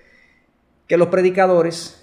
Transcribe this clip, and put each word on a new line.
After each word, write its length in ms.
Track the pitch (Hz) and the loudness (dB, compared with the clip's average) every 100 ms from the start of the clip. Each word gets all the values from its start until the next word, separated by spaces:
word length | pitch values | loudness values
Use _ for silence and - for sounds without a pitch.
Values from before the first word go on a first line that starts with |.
| _ _ _ _ _ _ _ _ - | _ _ _ _ _ _ _ _ -2
que 100 | 170 | 0
los 120 | 175 | 2
predicadores, 880 | 185 180 185 185 175 165 165 - - | 2 0 0 0 2 0 -6 -14 -18